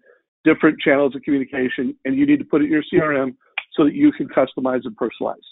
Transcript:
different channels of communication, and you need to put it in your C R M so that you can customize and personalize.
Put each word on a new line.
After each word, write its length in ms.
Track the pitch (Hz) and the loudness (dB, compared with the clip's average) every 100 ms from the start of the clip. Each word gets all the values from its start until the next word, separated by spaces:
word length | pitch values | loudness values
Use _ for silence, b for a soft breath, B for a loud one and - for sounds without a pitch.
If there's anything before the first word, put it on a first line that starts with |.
| b b _ _ | b b _ _
different 340 | 156 151 160 - | 0 2 2 2
channels 360 | 160 139 143 135 | 2 2 2 -2
of 60 | |
communication, 760 | 156 139 135 135 127 - 127 - | -2 -2 -2 -4 -4 -4 -6 -6
and 120 | 135 135 | -4 0
you 100 | 143 | 2
need 120 | 143 | 2
to 60 | |
put 160 | - 151 | 2 0
it 60 | 147 | 0
in 40 | |
your 140 | 156 - | -2 0
C 100 | 170 | 0
R 140 | 156 | 0
M 220 | 143 131 127 _ - - | 0 -4 -8 _ -16 -6
so 100 | - | 0
that 100 | 147 | 0
you 160 | 139 147 | 4 2
can 160 | - 135 | 2 -2
customize 520 | - 131 - 131 127 | 0 0 -2 -4 -4
and 120 | 117 107 | -6 -6
personalize. 400 | 117 - 110 - _ | -6 -6 -8 -10 _